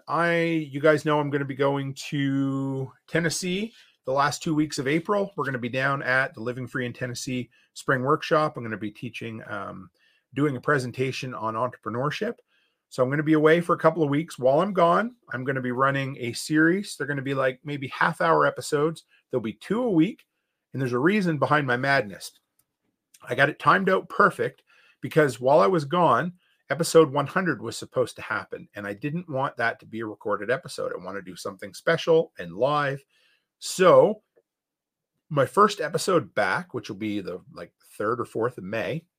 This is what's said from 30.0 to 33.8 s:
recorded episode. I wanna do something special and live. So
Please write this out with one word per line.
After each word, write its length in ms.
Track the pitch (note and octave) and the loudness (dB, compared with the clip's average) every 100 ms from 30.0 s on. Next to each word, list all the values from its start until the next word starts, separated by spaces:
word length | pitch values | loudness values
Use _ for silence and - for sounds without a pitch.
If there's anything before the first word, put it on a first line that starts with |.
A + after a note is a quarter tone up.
| A2 | -8
recorded 440 | G2+ G#2+ G2+ G#2 | -6 -4 -4 -2
episode. 440 | C#3+ - - G2 | -4 -4 -8 -8
I 100 | - | -8
wanna 180 | F#2 G2 | -10 -12
do 140 | F#2 F2 | -12 -12
something 380 | G2+ F#2+ G2+ | -12 -12 -14
special 580 | - - E3 F3 D#3+ E3 - | -6 -2 0 4 2 2 -6
and 160 | E2+ F2 | -12 -2
live. 480 | C3 D3 C#3 C#3 - _ _ _ _ _ | 0 2 -2 -4 -12 _ _ _ _ _
So 640 | - - | -8 4